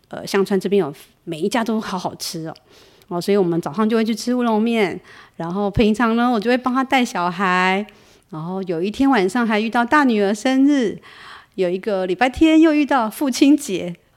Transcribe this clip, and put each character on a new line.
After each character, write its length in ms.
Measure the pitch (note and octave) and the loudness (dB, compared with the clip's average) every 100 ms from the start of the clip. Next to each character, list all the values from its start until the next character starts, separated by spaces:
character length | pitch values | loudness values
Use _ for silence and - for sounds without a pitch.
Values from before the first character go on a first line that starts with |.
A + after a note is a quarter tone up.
| - | -16
呃， 180 | - - | -14 -4
香 180 | G3 | -2
川 160 | F#3+ G3 | 0 0
这 80 | F#3+ | 2
边 100 | G3 | 0
有， 160 | D3+ D#3 - _ | 0 -4 -18 _
每 140 | - D#3+ | -12 -6
一 100 | F#3+ | -2
家 160 | A#3 | -2
都 160 | A3+ A3 | -2 -4
好 180 | - F#3 | -4 -6
好 160 | F3+ E3 | -8 -8
吃 300 | - E3+ D#3+ | -10 -10 -12
哦。 80 | - _ - - _ - | -14 _ -20 -20 _ -8
哦， 100 | F3 | -6
所 140 | F3 | 0
以 60 | G3+ | 2
我 40 | |
们 160 | F3+ E3+ | 2 0
早 100 | E3 | -2
上 160 | D#3 G#3+ | -2 0
就 80 | A3+ | 0
会 80 | |
去 100 | A3 | 0
吃 200 | A3 - | -2 -2
乌 80 | B3 | -2
龙 180 | A#3+ G#3+ | 0 0
面， 400 | A#3 A#3 F#3+ - - - - - | 0 0 -2 -4 -12 -20 -20 -10
然 140 | E3+ | -6
后 200 | F#3 G3+ | -4 -2
平 240 | F#3+ G#3+ | 2 2
常 200 | G#3+ A#3 | 2 0
呢， 160 | A3+ B3 | 2 0
我 80 | A#3 | 0
就 120 | A3 | 0
会 80 | B3 | 0
帮 160 | B3+ | 0
他 100 | B3 | -2
带 180 | C4 C4+ | 0 0
小 280 | A#3+ F#3 F3 | 0 -2 -4
孩， 560 | F3 F#3+ F3+ F#3 F#3+ G#3 - - _ - | -2 0 2 2 0 -4 -14 -20 _ -16
然 160 | D#3+ | -12
后 180 | E3 F#3+ | -8 -8
有 180 | F#3 E3 | -6 -4
一 80 | F#3+ | -4
天 180 | G#3+ C#4 | 0 2
晚 180 | B3+ F#4 | 2 2
上 200 | B3 A3+ | 0 0
还 120 | G#3+ | 0
遇 120 | A3 | 0
到 120 | A#3+ | 0
大 220 | A#3 D4+ | 2 4
女 160 | C4+ G#3+ | 4 2
儿 140 | G3 | 0
生 320 | G#3+ C4 C4 C#4 | 0 0 2 4
日， 320 | C#4+ A3 E3+ - - - - - | 4 0 -4 -14 -20 -20 -20 -14
有 160 | - F3+ | -4 -2
一 80 | F#3 | -2
个 280 | G3+ G3 F#3 | -4 -4 -2
礼 80 | |
拜 140 | F#3 C4 | 0 0
天 320 | B3+ D#4+ D#4+ | 2 4 6
又 140 | E4 | 6
遇 100 | D4+ | 4
到 240 | C#4+ C#4 A3 | 2 2 0
父 220 | - C#4+ | -2 -2
亲 260 | B3 C#4 D4 | 2 4 4
节， 400 | - F3 F3 E3+ _ | 2 -6 -6 -10 _